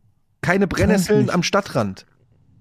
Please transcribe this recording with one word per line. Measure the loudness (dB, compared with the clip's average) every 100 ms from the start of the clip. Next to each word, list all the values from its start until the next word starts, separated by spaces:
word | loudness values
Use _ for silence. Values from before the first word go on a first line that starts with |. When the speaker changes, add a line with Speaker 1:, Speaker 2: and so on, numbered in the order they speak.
| _ _ _ _
Speaker 1:
Keine | -2 0 0
Speaker 2:
Weiß | 0
Speaker 1:
Brennnesseln | 2 2 2 2 2
Speaker 2:
nicht. |
Speaker 1:
am | 0
Stadtrand. | 0 -2 -2 -4 -4 -6 -18 _ _ _ _ _